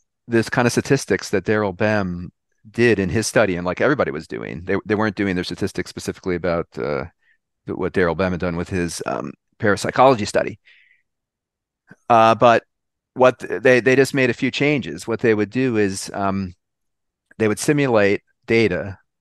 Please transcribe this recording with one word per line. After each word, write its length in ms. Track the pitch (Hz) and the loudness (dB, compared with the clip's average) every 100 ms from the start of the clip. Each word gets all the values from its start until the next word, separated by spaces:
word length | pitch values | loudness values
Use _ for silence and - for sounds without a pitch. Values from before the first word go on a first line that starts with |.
| _ _ - | _ _ -2
this 200 | 117 107 | 0 0
kind 180 | 135 120 | 0 0
of 60 | |
statistics 580 | - - 135 - 95 - | 0 0 0 0 -4 -2
that 140 | 98 | -4
Daryl 320 | 110 107 104 90 | -2 -2 -2 -2
Bem 540 | 107 107 92 87 87 - _ _ 110 | 0 0 -2 -6 -12 -16 _ _ -8
did 280 | 117 120 98 | 2 2 4
in 100 | 95 | 0
his 180 | 110 104 | -2 0
study, 300 | 123 101 87 | 2 2 0
and 100 | 87 | -4
like 140 | 90 | 0
everybody 300 | 117 147 85 | 0 0 -2
was 180 | 73 78 | -6 -10
doing. 340 | 57 52 67 | -10 -10 -10
They, 120 | 92 98 | -4 -4
they 100 | 95 | -2
weren't 220 | 104 110 95 | -2 -2 -2
doing 180 | 98 | -2
their 100 | 90 | -2
statistics 440 | 90 87 98 - - | -4 -6 -6 -6 -10
specifically 480 | - - - 95 87 | -10 -10 -8 -6 -4
about, 300 | 87 85 78 - | -2 -4 -6 -8
uh, 300 | 64 71 76 _ _ _ _ _ - | -6 -6 -8 _ _ _ _ _ -12
th-, 120 | - | -8
what 160 | 90 | -4
Daryl 220 | 98 87 82 | 0 0 0
Bem 160 | 92 | -2
had 80 | 87 | -2
done 160 | 90 85 | -4 -6
with 120 | 90 | -6
his, 340 | 92 85 - - | -4 -4 -6 -6
um, 260 | 67 - - _ - | -6 -8 -14 _ -4
parapsychology 680 | 104 95 - - 131 117 104 | -2 -2 -2 2 4 4 0
study. 340 | 82 71 98 _ _ _ _ _ _ _ _ _ _ _ _ _ - - | -2 -4 -8 _ _ _ _ _ _ _ _ _ _ _ _ _ -10 2
Uh, 240 | 117 113 | 6 6
but 280 | 113 123 117 - _ _ _ _ | 6 4 4 0 _ _ _ _
what 240 | - 127 - | 2 2 2
th-, 240 | - 90 | -6 0
they, 180 | 127 123 | 4 4
they 160 | 120 131 | 4 4
just 180 | 131 | 2
made 160 | 139 127 | 2 0
a 40 | |
few 160 | - 127 | 0 -4
changes. 580 | - 143 143 82 78 - | -2 0 -2 -4 -10 -6
What 120 | 110 | 0
they 140 | 117 | 2
would 160 | 104 101 | 2 0
do 280 | 123 131 110 | -2 0 0
is, 320 | 101 98 - | 0 -2 -8
um, 420 | 101 98 95 92 - _ _ _ _ _ _ _ - | -4 -4 -2 -6 -12 _ _ _ _ _ _ _ -2
they 100 | 110 | -2
would 100 | 101 | 0
simulate 640 | - 147 139 110 101 101 _ _ - | 0 2 2 4 2 0 _ _ 0
data 520 | 113 104 87 98 95 _ _ | 2 2 0 -6 -12 _ _